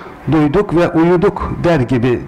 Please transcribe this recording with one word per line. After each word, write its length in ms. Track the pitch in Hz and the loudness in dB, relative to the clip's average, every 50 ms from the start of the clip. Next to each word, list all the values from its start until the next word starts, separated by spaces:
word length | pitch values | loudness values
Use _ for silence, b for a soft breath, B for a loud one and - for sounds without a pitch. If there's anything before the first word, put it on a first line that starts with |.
| B B B B B 139 | B B B B B -2
duyduk 440 | 139 160 151 143 147 202 208 - 147 | 0 2 2 2 2 0 -2 0 0
ve 140 | 170 175 - | 0 0 2
uyuduk 600 | - 156 165 170 180 175 180 202 190 - - - - - - | 2 2 2 2 2 2 2 0 0 -2 -6 -8 -6 -2 0
der 160 | 175 170 147 | 0 2 2
gibi 420 | 123 110 131 120 110 131 120 - - | 0 0 0 0 2 0 0 -2 -4